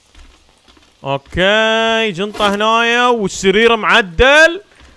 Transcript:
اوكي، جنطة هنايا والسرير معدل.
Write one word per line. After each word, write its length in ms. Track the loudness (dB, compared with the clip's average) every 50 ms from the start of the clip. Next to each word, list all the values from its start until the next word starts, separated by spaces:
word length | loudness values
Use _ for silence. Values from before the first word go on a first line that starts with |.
| _ _ _ -20 -20 -20 _ _ _ _ _ _ _ _ _ _ _ _ _ _ -10
اوكي، 1080 | -8 -8 -8 -10 -10 -4 -2 0 0 0 0 0 0 -2 -2 -2 -2 -2 -2 -4 -4
جنطة 440 | -6 -8 -10 -10 -6 -4 -2 -2 -2
هنايا 520 | -2 0 0 0 0 0 0 0 0 0
والسرير 720 | 0 0 -2 -4 -6 -6 -2 -2 0 2 4 4 2 2
معدل. 840 | 2 0 2 2 2 0 -2 0 2 2 4 6 6 4 4 2 -4 -12 _ _ _ -20 -20 _